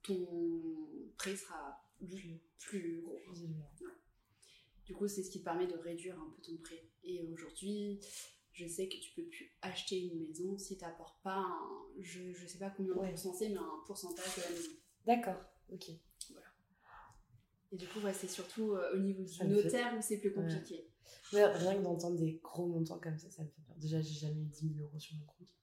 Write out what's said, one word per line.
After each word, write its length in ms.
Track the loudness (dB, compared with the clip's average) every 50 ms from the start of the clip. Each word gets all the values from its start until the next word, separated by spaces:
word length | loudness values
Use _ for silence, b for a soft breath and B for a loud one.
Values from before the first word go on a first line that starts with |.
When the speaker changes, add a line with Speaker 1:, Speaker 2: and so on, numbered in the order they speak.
| 0
Speaker 1:
ton 120 | 0 0 0 0 -2 0 0 2 2 2 0 -2 -4 -4 -4 -6 -8 -8 -12 -12 -12 -10
prêt 180 | -6 -4 -4 -4
sera 480 | -4 -6 -10 -10 -8 -8 -10 -12 -14 _ _ _ _
plus, 420 | -10 -10 -10 -10 -10 -10 -12 -14 _ _ _ -18
plus 400 | -12 -6 -4 -2 -2 -2 -4 -4
gros. 140 | -6 -8 -10 -12 -12
Speaker 2:
Plus 160 | -12 -12 -10
élevé. 120 | -6 -6 -6 -6 -8 -10 -14 -14
Speaker 1:
Ouais. 60 | -14 -14 -14 -18 _ _ _ _ b b b b b b b b b b b -20 -14
Du 80 | -12 -2
coup, 140 | 0 0 0
c'est 140 | 0 -2
ce 80 | -4 -4
qui 100 | -6 -6
te 40 | -2
permet 220 | 0 2 2 2
de 100 | 0 0
réduire 380 | -4 -4 -4 -6 -4 -6 -8 -8 -8
un 120 | -10 -12 -14
peu 40 | -14
ton 160 | -12 -10 -10 -10
prêt. 220 | -10 -12 -14 -14 -14 -20 _ _ -8
Et 220 | -6 -4 -4 -4 -6
aujourd'hui, 680 | -6 -8 -10 -10 -10 -6 -4 -2 0 0 0 -2 -4 -6 -8 B B B B B B B B _
je 140 | _ -10 -8
sais 220 | -6 -2 -2 -2 -2
que 80 | -4
tu 160 | -8 -10 -10 -8
peux 80 | -10 -10 -8
plus 240 | -10 -14 -14 -16 _ _
acheter 380 | -8 -6 -4 -4 -2 0 0 0 0
une 180 | 0 -2 -4 -4
maison 300 | -6 -4 -4 -2 -2 -2
si 220 | -4 -4 -8 -8 -6
t'apportes 420 | -6 -10 -8 -10 -14 -16 -16 _ _
pas 100 | -2 0
un, 220 | 0 0 0 -2 -4 -4 -6 -8 -10 -10 -12 -12 -10
je, 320 | -10 -8 -8 -8 -6 -8
je 140 | -8 -8 -10
sais 120 | -12 -8 -6
pas 120 | -6 -6
combien 240 | -2 0 0 2 2
de 40 | 2
Speaker 2:
Ouais. 80 | 2 0
Speaker 1:
pourcents 240 | -2 -2 -4 -4 -2
c'est, 140 | 0 0 0
mais 100 | 0 -2
un 240 | -2 -4 -6 -8 -8
pourcentage 500 | -10 -8 -8 -6 -6 -6 -4 -4 -4 -2
de 60 | -2
la 80 | -2 -2
maison. 200 | -2 -4 -4 -6 -8 -12 _ _ _ _ _
Speaker 2:
D'accord, 360 | 6 6 8 6 0 -2 -4 -8 -14 -20 _ _ -14
ok. 140 | -12 -12 -10 -12 -12 -14 _ -20 -14 _ -14 -14
Speaker 1:
Voilà. 160 | -14 -18 -20 -20 -20 _ _ _ B B B B B B B B B -20 -20 _ -20 -20 _ _ _ _ _ _
Et 40 | -10
du 100 | -10 -8 -6
coup, 100 | -4 0
ouais, 140 | 0 0 0
c'est 140 | 0 -2 -4
surtout, 420 | -4 -6 -6 -6 -2 0 2 4 4
euh, 200 | 4 2 2 4
au 40 | 4
niveau 240 | 4 4 2 0 -2
du 80 | -6
Speaker 2:
Ça 120 | -2 2 6
me 120 | 8 8
fait 80 | 8 8
Speaker 1:
notaire 300 | 8 6 6 4 4 2 0
où 20 |
c'est 180 | 2 2 0 4
plus 120 | 4 4
Speaker 2:
Ouais. 60 | 4
Speaker 1:
compliqué. 520 | 4 2 2 2 0 -2 -4 -8 -8 -10 -14 -20 B B B B B B B 10
Speaker 2:
Ouais, 100 | 12 12
rien 300 | 12 10 8 6 6 6
que 60 | 6
d'entendre 340 | 6 4 4 2 4 2 4
des 240 | 4 4 4 2 0
gros 240 | -8 -6 -2 0 0
montants 320 | 2 4 2 2 2 0 -4
comme 160 | -2 -4 -4 -4
ça, 120 | -6 -10
ça 120 | -8 -6
me 60 | -6 -6
fait 120 | -6 -14 -20
peur. 100 | -18 -10
Déjà, 240 | -4 0 4 4 4
j'ai 140 | 4 2 0
jamais 260 | -2 0 0 0 0
eu 60 | 0
dix 180 | -2 -2 0 0
mille 140 | 0 2 0
euros 180 | -4 -4 -6 -10
sur 180 | -10 -8 -10
mon 80 | -10 -10
compte. 280 | -12 -18 _ -20 -20 _ _